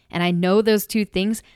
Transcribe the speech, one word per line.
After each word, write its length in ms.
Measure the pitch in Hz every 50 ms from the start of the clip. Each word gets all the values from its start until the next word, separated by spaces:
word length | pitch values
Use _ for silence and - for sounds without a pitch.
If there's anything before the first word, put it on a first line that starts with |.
| _ _
And 120 | - 170 175
I 80 | 175
know 320 | 175 175 180 180 196 214 214
those 240 | 220 214 208 - -
two 180 | - 220 208
things 380 | - - 185 190 214 226 - - _ _